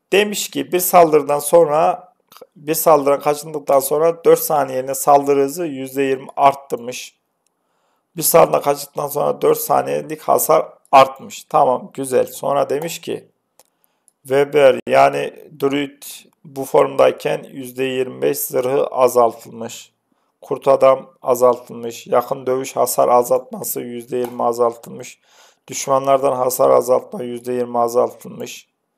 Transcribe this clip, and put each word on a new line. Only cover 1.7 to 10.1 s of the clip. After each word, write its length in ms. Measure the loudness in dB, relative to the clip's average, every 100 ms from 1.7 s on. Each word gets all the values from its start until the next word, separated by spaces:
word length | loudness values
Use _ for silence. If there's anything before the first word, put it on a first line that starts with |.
| 2 0 -2 -8 _ _ -20 -20 _
bir 180 | -6
saldırıdan 460 | 0 4 4 4 0
kaçındıktan 600 | 0 -4 -6 -8 0 0
sonra 440 | 2 0 0 2
dört 140 | 4 4
saniyeliğine 560 | 2 -2 -2 -4 -6
saldırı 480 | -2 4 4 4 2
hızı 240 | 0 -2 -8
yüzde 360 | -8 -8 -4
yirmi 260 | -2 -2 -6 0
arttırmış. 840 | 0 0 -6 -10 -10 -14 -14 _ _ _ _ _ _ _ _ _ _ -8
Bir 60 |
saldırıdan 400 | 2 4 4 2
kaçtıktan 460 | -2 -4 -6 -8 -6
sonra 340 | -4 -4 0
dört 160 | 0 0
saniyelik 640 | 0 0 0 -4 -6